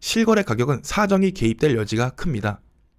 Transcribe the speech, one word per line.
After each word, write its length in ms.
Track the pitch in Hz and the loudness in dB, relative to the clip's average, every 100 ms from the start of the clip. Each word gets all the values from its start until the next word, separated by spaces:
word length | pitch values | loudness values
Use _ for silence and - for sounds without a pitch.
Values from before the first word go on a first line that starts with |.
실거래 420 | - 226 226 220 | -4 0 4 2
가격은 380 | - 110 127 131 | 2 -2 -2 -2
사정이 480 | - - 202 196 190 | -4 -2 2 2 2
개입될 460 | 185 113 113 156 113 | 0 -2 2 0 0
여지가 340 | 107 110 123 | -2 -2 -2
큽니다. 480 | - - 117 104 101 _ _ _ | -2 -4 -4 -4 -6 _ _ _